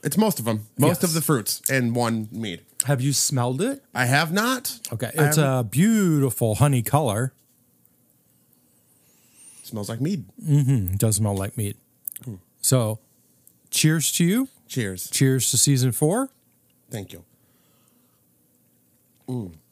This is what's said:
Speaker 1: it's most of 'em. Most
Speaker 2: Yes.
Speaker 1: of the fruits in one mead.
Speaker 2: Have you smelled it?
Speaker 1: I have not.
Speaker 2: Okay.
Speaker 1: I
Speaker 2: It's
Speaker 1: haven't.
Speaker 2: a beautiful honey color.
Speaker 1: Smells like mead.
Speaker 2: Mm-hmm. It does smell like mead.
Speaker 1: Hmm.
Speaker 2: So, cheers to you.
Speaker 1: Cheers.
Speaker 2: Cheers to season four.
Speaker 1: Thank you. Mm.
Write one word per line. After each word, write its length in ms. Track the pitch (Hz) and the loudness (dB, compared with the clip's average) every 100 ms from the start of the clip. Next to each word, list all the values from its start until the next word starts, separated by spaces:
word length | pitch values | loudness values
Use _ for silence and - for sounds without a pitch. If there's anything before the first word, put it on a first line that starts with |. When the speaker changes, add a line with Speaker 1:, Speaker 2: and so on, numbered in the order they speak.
Speaker 1:
it's 140 | 147 160 | -2 0
most 220 | 220 - | 0 0
of 80 | 113 | -4
'em. 180 | 110 107 - | -4 -6 2
Most 240 | 147 175 | 2 2
Speaker 2:
Yes. 20 | |
Speaker 1:
of 80 | 180 | 0
the 60 | 160 | -2
fruits 400 | 147 143 101 - - | 0 -2 -2 -4 -2
in 240 | 135 120 | 0 0
one 360 | 120 117 113 107 | 0 0 -2 -6
mead. 300 | 110 110 85 _ _ | -8 -8 -10 _ _
Speaker 2:
Have 160 | 120 139 | -2 0
you 100 | 135 | 0
smelled 480 | 135 - 131 120 131 | 0 -2 0 -2 -2
it? 220 | 220 277 _ | -4 -6 _
Speaker 1:
I 120 | - 123 | -2 2
have 260 | 139 165 | 2 2
not. 460 | 185 226 254 - - - | 0 0 -2 -6 -12 -10
Speaker 2:
Okay. 140 | 110 123 - | -6 -6 0
Speaker 1:
I 80 | 147 | 2
Speaker 2:
It's 100 | 156 | 4
Speaker 1:
haven't. 220 | 139 131 | 2 2
Speaker 2:
a 60 | |
beautiful 920 | 117 120 202 220 190 151 135 - 113 104 | 0 2 4 4 4 2 0 0 -2 2
honey 260 | 143 131 | 2 2
color. 500 | 110 143 143 101 131 _ _ _ _ _ _ _ _ _ _ _ _ _ _ _ _ _ _ _ _ _ - - | 2 0 0 -2 -4 _ _ _ _ _ _ _ _ _ _ _ _ _ _ _ _ _ _ _ _ _ -20 -20
Speaker 1:
Smells 240 | - 110 101 | -14 -10 -8
like 100 | 113 | -6
mead. 240 | 143 196 98 - | -4 -4 -8 -12
Speaker 2:
Mm-hmm. 520 | 208 147 131 135 90 | 0 2 4 2 0
It 40 | 95 | 0
does 180 | 113 107 | 0 2
smell 180 | 107 98 | 0 -2
like 220 | 98 - | -4 -6
mead. 180 | 101 101 _ _ - - | -8 -8 _ _ -14 -12
Speaker 1:
Hmm. 120 | - 95 _ _ | -14 -14 _ _
Speaker 2:
So, 380 | - 131 110 110 _ _ _ _ _ _ _ | 0 2 2 -4 _ _ _ _ _ _ _
cheers 400 | - 156 160 - | 2 2 2 0
to 120 | - | 2
you. 240 | 170 220 269 _ _ | 2 2 -2 _ _
Speaker 1:
Cheers. 440 | 135 104 92 - | -4 -4 -6 -6
Speaker 2:
Cheers 400 | - 135 131 113 | 2 4 4 0
to 80 | - | 2
season 340 | - 135 127 | 2 4 2
four. 380 | 113 151 208 269 _ _ _ _ _ _ | 2 0 0 -4 _ _ _ _ _ _
Speaker 1:
Thank 220 | 113 95 | -12 -12
you. 120 | 85 - _ _ _ _ _ _ _ _ _ _ _ _ _ _ _ _ _ _ _ - | -16 -20 _ _ _ _ _ _ _ _ _ _ _ _ _ _ _ _ _ _ _ -10
Mm. 240 | 127 98 82 _ | -8 -8 -14 _